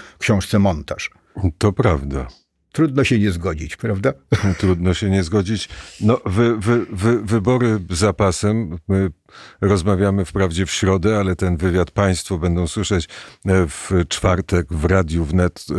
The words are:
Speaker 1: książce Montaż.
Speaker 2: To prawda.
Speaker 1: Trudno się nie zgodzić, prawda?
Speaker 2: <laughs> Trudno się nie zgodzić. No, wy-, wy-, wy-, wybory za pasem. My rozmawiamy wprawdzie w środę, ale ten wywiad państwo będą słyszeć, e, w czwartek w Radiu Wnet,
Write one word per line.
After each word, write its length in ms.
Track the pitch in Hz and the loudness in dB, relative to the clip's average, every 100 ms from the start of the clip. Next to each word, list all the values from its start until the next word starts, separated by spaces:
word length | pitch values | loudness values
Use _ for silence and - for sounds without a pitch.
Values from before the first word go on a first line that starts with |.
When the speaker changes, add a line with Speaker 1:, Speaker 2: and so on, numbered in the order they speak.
| - - | -8 -6
Speaker 1:
książce 400 | - 101 - 104 | 0 0 2 2
Montaż. 500 | 98 76 - - - _ _ - 90 - | 2 0 -6 -8 -10 _ _ -4 -4 0
Speaker 2:
To 160 | 104 | 0
prawda. 540 | 98 113 73 69 69 64 - _ _ _ | 2 2 0 -2 -8 -8 -14 _ _ _
Speaker 1:
Trudno 320 | - 156 135 | -2 0 2
się 160 | - 110 | 2 2
nie 120 | 101 | 2
zgodzić, 440 | 85 90 78 76 | 0 -4 -6 -8
prawda? 380 | - 113 98 127 - - | -8 -4 -2 -2 -4 -2
Speaker 2:
<laughs> 240 | 117 98 85 | 0 0 0
Trudno 340 | 95 87 90 | 0 2 0
się 160 | 85 101 | 0 0
nie 140 | 98 | 0
zgodzić. 460 | 82 104 92 104 - - - - | 2 0 0 -4 -8 -16 -18 -2
No, 180 | 107 123 | 0 0
wy-, 320 | - 98 120 107 | 0 2 2 2
wy-, 280 | 104 120 - | 0 0 -2
wy-, 300 | 95 113 117 | -2 0 0
wybory 580 | 104 113 104 127 120 107 85 | 0 0 2 2 2 0 -2
za 240 | 87 104 | 0 0
pasem. 640 | - 98 - 104 110 87 82 - | 2 0 0 0 -2 -4 -6 -2
My 220 | 98 92 - _ - - - | 0 0 -4 _ -20 -18 -2
rozmawiamy 640 | 98 98 95 92 101 98 | 0 2 2 2 2 0
wprawdzie 400 | 87 98 92 82 | 0 -2 0 0
w 60 | 90 | -2
środę, 480 | - 92 95 104 107 | 0 0 2 2 0
ale 160 | 95 | 0
ten 220 | 87 92 82 | 0 -2 0
wywiad 340 | 92 90 85 | 0 0 0
państwo 460 | 104 98 87 - 87 | 0 0 0 -4 -2
będą 300 | 87 87 85 | 0 0 -2
słyszeć, 380 | 110 95 92 | -2 -2 -2
e, 40 | - - - - 98 95 80 | -2 -12 -20 -6 0 2 2
w 240 | - - 92 78 | -4 -2 0 0
czwartek 640 | - 98 90 - 87 - | -2 0 0 0 -2 -2
w 120 | 80 | -2
Radiu 400 | 85 95 78 85 | 2 2 2 0
Wnet, 400 | 76 90 90 - - | 0 2 2 -2 -4